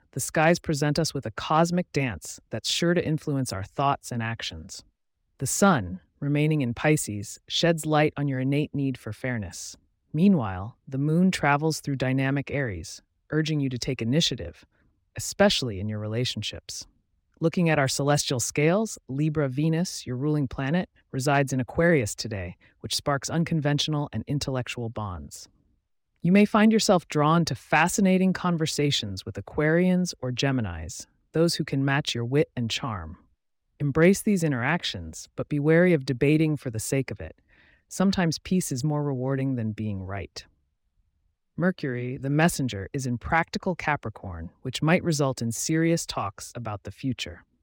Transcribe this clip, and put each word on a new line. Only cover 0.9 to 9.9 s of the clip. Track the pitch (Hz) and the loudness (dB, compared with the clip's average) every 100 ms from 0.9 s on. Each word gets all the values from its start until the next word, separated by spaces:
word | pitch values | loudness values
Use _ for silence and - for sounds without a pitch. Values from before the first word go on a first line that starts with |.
| 147 | 0
us | 160 | -2
with | 143 113 | -4 -8
a | |
cosmic | - - 156 170 175 175 | -8 0 2 4 0 -2
dance | 147 131 85 - - _ | -2 -2 -4 -12 -16 _
that's | 110 - | -8 -4
sure | - 170 | 0 2
to | 175 - | 2 0
influence | 156 - 135 127 | -2 -2 -4 -2
our | 95 | -6
thoughts | 98 - 143 139 - | -6 -2 0 0 -4
and | 117 | -6
actions. | 113 117 - 85 80 - - _ _ _ _ - | -6 -6 -10 -12 -14 -18 -20 _ _ _ _ -8
The | 135 | -6
sun, | - 202 147 90 135 _ _ | 2 4 4 0 -8 _ _
remaining | 143 147 151 156 | 0 2 2 2
in | 120 | 0
Pisces, | 117 156 156 - 104 98 - - | 0 2 2 0 -8 -10 -14 -8
sheds | - 170 165 156 | 0 2 2 2
light | 151 151 - | 2 2 0
on | 143 | -2
your | 131 | -2
innate | 131 143 151 | 0 0 -2
need | 143 139 127 | -2 -4 -4
for | - | -10
fairness. | 107 131 120 90 - - - _ | -8 -6 -4 -6 -10 -14 -18 _